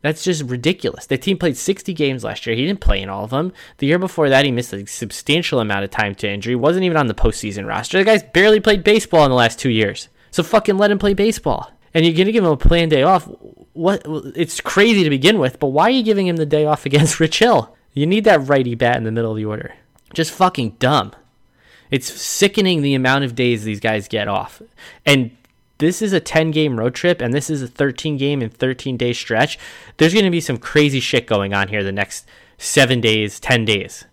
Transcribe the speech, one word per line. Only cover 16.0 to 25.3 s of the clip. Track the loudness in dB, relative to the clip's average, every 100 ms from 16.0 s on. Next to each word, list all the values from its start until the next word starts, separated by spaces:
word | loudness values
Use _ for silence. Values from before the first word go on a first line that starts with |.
giving | 0 0 0
him | -2
the | 0
day | 0
off | 2 0 0
<laughs> |
against | 2 2 2
Rich | 0 2
Hill? | 4 2 0 _ _
You | -4 0
need | 2
that | 4 4 4
righty | 2 2
bat | 0 0 0
in |
the | -2
middle | -2 -4
of | -4
the |
order. | -6 -8 -10 -18 _ _ _
Just | -6 -6
fucking | 0 0 0 -6 -2
dumb. | 0 2 0 -10 _ _ _ _ _ _ _
It's | -4 -4
sickening | -12 -10 0 0 2 0 2
the | 0
amount | 0 2 2
of | 0
days | -2 0 0
these | -4 -4
guys | -2 -2 -4
get | -4 -2
off. | -4 -6 -16 -20 _ -20 -8
And | 2 2 2